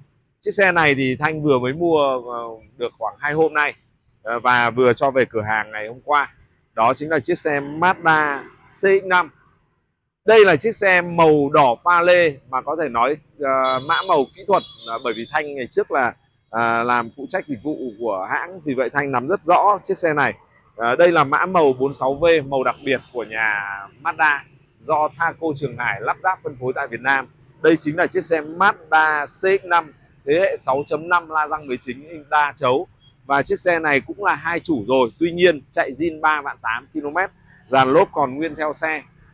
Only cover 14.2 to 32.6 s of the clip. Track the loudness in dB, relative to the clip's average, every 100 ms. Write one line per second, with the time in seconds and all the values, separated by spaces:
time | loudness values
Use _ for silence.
14.2 | 0 -6 0 0 -2 -18 -10 -8 -6 -6
15.2 | -4 -6 -6 -8 -8 -4 -2 0 -2 -4
16.2 | _ _ _ -2 0 0 0 0 -2 -10
17.2 | -8 -8 -8 -10 -8 -8 -8 -8 -6 -4
18.2 | -4 -6 -8 -12 -6 -4 -2 -2 -2 -2
19.2 | -2 -4 2 2 4 0 -2 -4 -2 0
20.2 | -2 -4 _ _ _ -6 -2 4 4 4
21.2 | 2 0 0 2 2 2 -2 -2 -4 0
22.2 | 2 2 0 -2 -2 -4 -4 -4 -4 -10
23.2 | -8 -4 -2 -2 -6 -10 -14 _ -8 0
24.2 | 0 0 -6 _ _ _ -4 -2 -2 -2
25.2 | -6 -4 -6 -6 -8 -6 -4 -4 -4 -4
26.2 | -2 -4 -8 -8 -6 -6 -6 -6 -2 -2
27.2 | -2 _ _ _ 2 2 0 -2 -2 -2
28.2 | -2 -4 -4 0 0 0 0 2 4 0
29.2 | -4 -4 0 0 2 0 0 -12 _ _
30.2 | -2 0 0 -2 -4 -4 -2 -6 0 0
31.2 | 0 -4 -4 -6 -6 -10 -8 -14 -14 -18
32.2 | -2 0 0 0